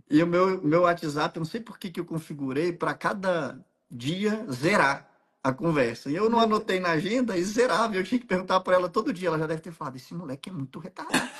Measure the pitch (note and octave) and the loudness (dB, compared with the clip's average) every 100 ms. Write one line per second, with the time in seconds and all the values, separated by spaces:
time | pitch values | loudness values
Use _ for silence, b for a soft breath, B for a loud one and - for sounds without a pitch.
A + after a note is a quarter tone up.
0 | - D3+ E3+ F3 F#3+ F#3 D3+ E3 F3 E3+ | 2 4 6 4 4 2 2 4 4 2
1 | D#3+ D3 E3 F3 D#3+ A#3 A3+ - F#3+ E3+ | -2 -2 -2 -2 -6 -6 -10 -12 -8 -8
2 | E3+ E3 - D3 C3+ C3 F3 E3 D#3+ C#3+ | -6 -8 -8 -6 -4 0 -2 -2 -4 -2
3 | F3 G#3+ F#3+ E3+ B2+ C3 - _ _ A#2+ | -4 -2 0 0 -4 -8 -20 _ _ -8
4 | B2+ F3+ G#3 G#3+ C#3+ B2 D#3 G3+ C#3 C#3 | -4 -2 0 -2 -4 -2 2 4 2 0
5 | - _ _ _ C3+ C3 E3 D3+ A#2+ A2+ | -8 _ _ _ -4 0 0 2 2 -2
6 | C#3 D#3+ A3+ A3+ A3+ G#3+ G#3+ F#3 F3+ D#3+ | -4 0 2 4 4 2 0 0 2 0
7 | F3+ B3 A#3 F#3 F#3 G#3+ B3 E3 A3+ F#3+ | 0 0 0 0 0 2 2 2 2 0
8 | F#3+ B3 - F#3 F#3+ F#3+ F#3+ F#3 F3+ C4+ | 0 -2 0 -2 2 0 4 2 4 0
9 | D4+ F3 F#3 D#3 D#3+ E3 F#3 E3 D3 C3 | -2 -2 -2 0 -2 -4 -8 -10 -10 -10
10 | - E3+ D3 C3 - F#3 C3+ - D#3+ - | -12 -12 -10 -12 -10 -10 -10 -10 -14 -12
11 | - C4 B3 | -4 -2 -4